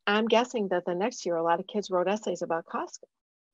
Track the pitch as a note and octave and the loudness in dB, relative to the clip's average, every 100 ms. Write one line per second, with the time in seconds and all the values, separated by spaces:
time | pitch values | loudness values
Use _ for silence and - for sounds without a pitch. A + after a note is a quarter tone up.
0 | - G#3 A3+ A3+ B3+ A#3+ F#3+ F3+ F3+ F3 | 0 2 4 4 2 0 0 0 0 -2
1 | A3 - F#3 E3 E3 E3+ F#3 G#3+ F#3+ F3+ | -2 -2 -2 0 2 2 0 -6 -2 0
2 | F3+ G#3+ - F3+ E3 E3 - C4+ F4 - | 2 0 -2 -4 -2 -4 -4 -8 -8 -12
3 | - _ _ _ _ | -20 _ _ _ _